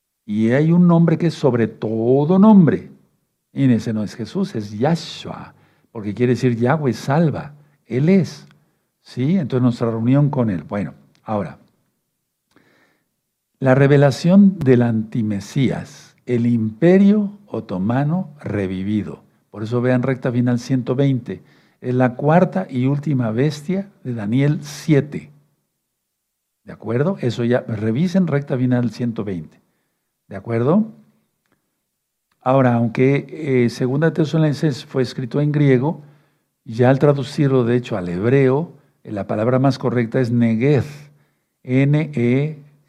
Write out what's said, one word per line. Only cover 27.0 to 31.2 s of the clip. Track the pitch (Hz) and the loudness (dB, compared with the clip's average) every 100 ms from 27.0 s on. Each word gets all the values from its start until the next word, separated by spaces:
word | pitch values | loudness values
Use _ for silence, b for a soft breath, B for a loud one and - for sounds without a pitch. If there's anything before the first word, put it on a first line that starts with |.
| 147 - | -2 -2
Eso | 127 117 | -4 -2
ya, | 117 120 | 0 0
revisen | - 110 110 113 180 190 170 | -2 -4 -2 0 0 2 0
recta | 143 143 131 | -2 -2 -2
final | 127 123 120 | 0 0 -2
ciento | - 120 113 | -4 -6 -6
veinte. | 104 90 76 _ _ _ _ _ _ _ - | -6 -8 -10 _ _ _ _ _ _ _ -18
¿De | |
acuerdo? | 98 107 113 123 196 220 - _ _ | -14 -6 -2 0 0 0 -8 _ _